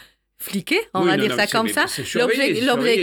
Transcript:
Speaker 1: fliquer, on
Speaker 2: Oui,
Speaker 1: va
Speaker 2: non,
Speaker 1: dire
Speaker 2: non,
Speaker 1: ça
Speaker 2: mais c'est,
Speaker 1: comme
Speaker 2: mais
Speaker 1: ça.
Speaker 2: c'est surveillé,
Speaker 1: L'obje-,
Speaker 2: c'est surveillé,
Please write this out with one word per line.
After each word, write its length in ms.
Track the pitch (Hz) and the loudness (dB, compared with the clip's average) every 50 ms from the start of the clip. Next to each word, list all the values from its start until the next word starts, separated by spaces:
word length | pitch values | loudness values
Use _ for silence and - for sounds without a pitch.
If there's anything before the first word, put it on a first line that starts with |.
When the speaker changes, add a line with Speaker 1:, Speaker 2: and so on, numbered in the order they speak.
| - - _ _ _ _ _ - | -18 -20 _ _ _ _ _ -16
Speaker 1:
fliquer, 380 | - - - 202 - - 311 403 440 - - | -10 -8 -6 -6 -4 -2 -2 -2 -2 -2 -2
on 80 | 190 | 0
Speaker 2:
Oui, 60 | 185 180 | 2 2
Speaker 1:
va 100 | 190 208 | 2 2
Speaker 2:
non, 60 | 214 | 0
Speaker 1:
dire 80 | 208 | 0
Speaker 2:
non, 40 | - | 0
Speaker 1:
ça 60 | - | 0
Speaker 2:
mais 60 | 208 208 | 0 0
c'est, 100 | - 226 | 0 0
Speaker 1:
comme 80 | 226 | 0
Speaker 2:
mais 80 | 214 208 | 0 0
Speaker 1:
ça. 120 | 294 330 381 | -2 -2 -2
Speaker 2:
c'est 160 | - - 123 | -2 -6 -6
surveillé, 340 | - - - 247 233 233 269 | -4 -2 0 2 2 2 2
Speaker 1:
L'obje-, 160 | 277 285 175 220 | 0 0 0 0
Speaker 2:
c'est 40 | 247 | 0
surveillé, 300 | 277 240 - 254 240 226 196 | 0 0 2 2 2 2 2